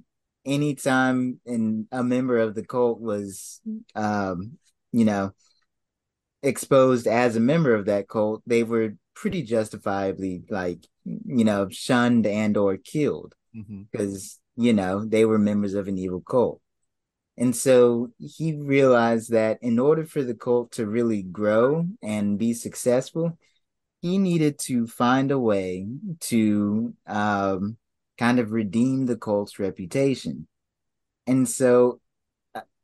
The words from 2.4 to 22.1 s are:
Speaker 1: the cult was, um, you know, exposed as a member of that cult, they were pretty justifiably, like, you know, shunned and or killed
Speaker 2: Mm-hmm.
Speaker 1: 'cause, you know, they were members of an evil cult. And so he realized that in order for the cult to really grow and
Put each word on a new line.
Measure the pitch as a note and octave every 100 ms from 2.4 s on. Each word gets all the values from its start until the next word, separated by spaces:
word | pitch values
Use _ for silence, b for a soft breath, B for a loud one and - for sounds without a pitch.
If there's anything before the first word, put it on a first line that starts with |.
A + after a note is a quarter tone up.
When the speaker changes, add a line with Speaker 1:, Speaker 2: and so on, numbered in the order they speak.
| A2+ G#2
Speaker 1:
the | G#2
cult | B2 B2 G#2+
was, | A2+ G#2 G2+ F#2 - - A3 A3 - -
um, | G#2+ G#2 G2 F2+ G#2 D#3 _ _ _
you | A#2+ A2
know, | G2+ G2 - _ _ _ _ _ _ _ _ _ _
exposed | C#3 A#2 - C3+ C3 B2+ A2+
as | A2+ B2 A2+
a |
member | A#2+ E3 D3
of | A2 G2
that | G2+ G2
cult, | A2+ G#2+ A2 -
they | A#2
were | A2+ A#2 A2 G#2 _ -
pretty | G#3 F#3
justifiably, | A2+ A2+ G#2+ G#2 G#2+ G2 G2 F2 F#2+ F2+ E2
like, | G2+ F2+ E2+ _ _
you | - - - C3
know, | G#2+ G2+ G2
shunned | - - B2 A#2+ A#2+ G#2+
and | G#2 G#2+ G#2
or | G2+ F#2+
killed | - D3+ C#3 D#2 F2 _ _ A2+
Speaker 2:
Mm-hmm. | G#2 G2 G#2 A#2+
Speaker 1:
'cause, | G2+ G2 G2 - _ -
you | A#2+
know, | G#2+ F#2 G2 G#2+
they | A2 A2
were | A2
members | G2+ G#2 G2+
of | G2+ G2
an | F#2+
evil | F#2 F2+
cult. | - C3 G2 - _ _ _ _ _ _ _ -
And | B2 A#2+
so | C3+ B2+ A#2+ A#2 B2 -
he | D3 - D#3+ D3+
realized | C#3+ C#3 C3+ A#2+ A#2 A#2 A#2
that | A2+ A2 G#2+
in | A#2+ A#2
order | C#3 D#3+ D#3
for | D3+
the | B2 A2
cult | B2+ A#2+ A#2+
to | - G#2+
really | A2+ A#2 G#2+
grow | F#2 F2 G#2 A2 B2+ D#3 F3 G#3+
and | G#2+